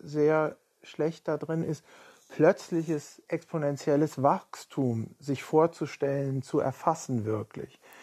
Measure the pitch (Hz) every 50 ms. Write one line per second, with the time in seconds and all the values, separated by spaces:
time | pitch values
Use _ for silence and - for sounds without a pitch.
0 | - 143 147 151 147 151 156 156 156 151 - - _ _ _ _ - - - -
1 | 151 165 165 - - - 156 147 151 151 165 165 165 160 151 - - _ - -
2 | - - - _ _ - - - 151 170 170 - - - 180 165 160 160 160 147
3 | - - - - - - 170 160 - - - 160 147 143 143 - - 160 143 143
4 | 156 151 - 135 131 143 180 190 - _ - - - - - 151 135 123 117 113
5 | 113 - - - 135 139 139 - - - - 156 160 170 165 - 160 143 - -
6 | 143 139 139 139 139 135 135 135 123 - - 147 - 135 127 - - 170 160 160
7 | - - 131 117 101 110 107 104 101 - - - - - - _ _ - - -